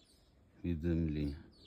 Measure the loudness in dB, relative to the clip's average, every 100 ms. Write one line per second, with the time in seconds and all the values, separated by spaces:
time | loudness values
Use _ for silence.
0 | -20 -20 -20 -20 -20 -6 -2 0 2 2
1 | 2 0 -2 -4 -12 -20